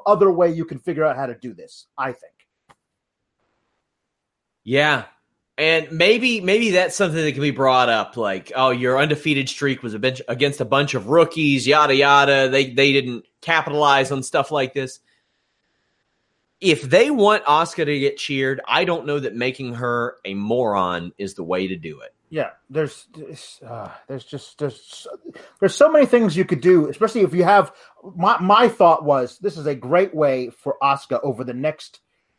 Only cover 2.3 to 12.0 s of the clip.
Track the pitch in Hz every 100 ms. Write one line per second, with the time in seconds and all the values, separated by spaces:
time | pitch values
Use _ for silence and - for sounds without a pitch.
2.3 | _ _ _ _ _ _ _ _ _ _
3.3 | _ _ _ _ _ _ _ _ _ _
4.3 | _ _ _ 107 135 151 135 - _ _
5.3 | _ _ - 156 165 151 160 180 233 247
6.3 | 226 180 214 226 180 180 - 185 160 151
7.3 | 131 147 127 131 127 123 113 101 120 104
8.3 | 95 - 117 131 123 123 131 151 147 160
9.3 | 139 131 - 143 127 120 107 131 127 -
10.3 | 120 143 139 117 139 147 127 98 160 165
11.3 | 160 151 135 117 147 147 135